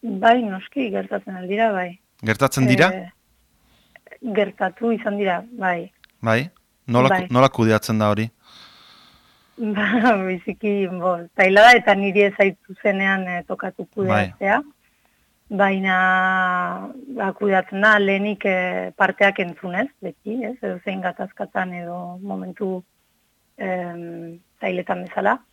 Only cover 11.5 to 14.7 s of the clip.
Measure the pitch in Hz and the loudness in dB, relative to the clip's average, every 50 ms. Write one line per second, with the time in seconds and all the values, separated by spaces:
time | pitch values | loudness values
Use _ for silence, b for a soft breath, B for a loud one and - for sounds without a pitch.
11.5 | 190 202 214 240 247 233 - - 202 196 196 202 185 208 202 202 196 - 202 196 | 8 8 10 10 10 8 6 4 2 2 2 0 4 4 4 2 4 2 2 2
12.5 | 180 _ _ _ 190 _ - 214 196 196 196 196 196 190 190 180 180 175 170 _ | 2 _ _ _ -20 _ -2 -2 0 0 0 0 0 0 -2 -4 -6 -8 -6 _
13.5 | - - - 190 185 _ - - _ - 196 190 104 104 101 92 92 _ 196 196 | -10 -8 -8 -10 -8 _ -14 -12 _ -4 -2 0 2 0 0 -2 -6 _ -2 0
14.5 | 208 254 294 - | 0 0 -2 -6